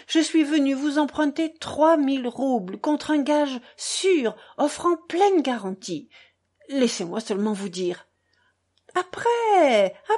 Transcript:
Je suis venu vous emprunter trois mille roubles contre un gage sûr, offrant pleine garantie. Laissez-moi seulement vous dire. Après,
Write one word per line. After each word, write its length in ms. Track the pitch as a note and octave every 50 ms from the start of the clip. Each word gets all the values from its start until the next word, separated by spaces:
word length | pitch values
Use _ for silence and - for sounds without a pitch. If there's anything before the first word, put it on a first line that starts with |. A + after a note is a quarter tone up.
| -
Je 140 | - - D#4+
suis 240 | D#4+ D#4+ - D#4+ D#4
venu 300 | C#4 D4 D#4+ C#4 C#4 C#4
vous 240 | C4+ C4+ D4+ C#4 D4
emprunter 560 | D4+ C4 - - D4+ D4 C#4 - E4 D#4+ D#4+
trois 420 | - - - - - D4 D#4 E4
mille 320 | D#4+ C#4+ C4 C#4 C4+ B3+ B3
roubles 500 | A#3 - B3 C4+ C4 A#3+ F#3 F3+ F#3+ G3+
contre 320 | - D#4 D4+ C#4+ - -
un 120 | D4+ D4+ C#4
gage 380 | A#3+ D4 D4 D4 C#4+ C4 B3 A#3+ - -
sûr, 600 | - - - - - - F#4+ F#4+ E4 B3+ A3 G3 - - - -
offrant 400 | - - D4 C#4 - - F4 F4 D#4+ - -
pleine 340 | - E4 F#4+ G4+ G4 F4+ C#4
garantie. 680 | - B3+ A#3 G3 F#3+ F#3+ F#3+ - - F3+ D3+ - - _ - - _ _ _ _ _ _ _ _ -
Laissez-moi 520 | C4+ C#4 B3+ A#3 A3+ - G3 E3+ E3+ G#3+
seulement 320 | A3 - A3 F#3+ G3+ A3 G#3+
vous 160 | F#3+ G3 G3+
dire. 380 | E3+ F3 F#3 F3 E3+ - - _ _ _ _ _ _ _ _ _ _ _ _ _ _ _ _ _ -
Après, 1000 | F4+ F4+ F#4 - - - A#4+ A#4+ A#4+ A#4 A4+ G#4 F#4+ E4 C#4+ B3 G#3+ G3+ F#3 F#3+ - - - G#4